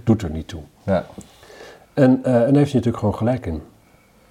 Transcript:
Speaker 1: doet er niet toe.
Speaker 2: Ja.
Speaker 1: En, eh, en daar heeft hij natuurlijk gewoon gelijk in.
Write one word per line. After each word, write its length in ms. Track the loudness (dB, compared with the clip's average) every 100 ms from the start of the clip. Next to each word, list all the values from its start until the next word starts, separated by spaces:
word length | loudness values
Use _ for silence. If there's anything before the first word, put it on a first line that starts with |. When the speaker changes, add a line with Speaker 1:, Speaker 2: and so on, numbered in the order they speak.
Speaker 1:
doet 180 | 0 0
er 80 | -2
niet 180 | -10 -10
toe. 120 | -16 -18 _
Speaker 2:
Ja. 220 | -4 -2 -4 -16 -20 -20 -20 -20 -20 -20 _
Speaker 1:
En, 260 | 2 4 4
eh, 100 | 2
en 40 | 2
daar 20 |
heeft 120 | 4
hij 260 | 2 2 0
natuurlijk 140 | -2 -2
gewoon 160 | -2
gelijk 320 | -2 -2 -2 -6
in. 160 | -8 -12 _ _ _ _ _ _